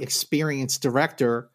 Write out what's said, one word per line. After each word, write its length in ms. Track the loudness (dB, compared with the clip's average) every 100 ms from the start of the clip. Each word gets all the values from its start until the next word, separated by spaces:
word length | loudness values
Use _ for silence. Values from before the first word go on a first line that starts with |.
experienced 800 | -4 -4 0 0 0 -2 -4 -2
director 680 | 0 2 0 2 2 2 -4